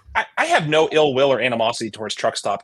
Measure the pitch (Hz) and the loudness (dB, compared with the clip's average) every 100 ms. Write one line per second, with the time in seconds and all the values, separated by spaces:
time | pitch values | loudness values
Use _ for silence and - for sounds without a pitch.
0 | - - - - 320 339 151 156 160 151 | -8 -6 -4 -4 0 0 2 2 2 2
1 | 151 127 139 127 123 117 113 117 113 98 | 2 4 2 2 0 0 -2 -2 -8 -8
2 | 107 - 117 - 113 101 | -10 -4 -4 -2 -4 -6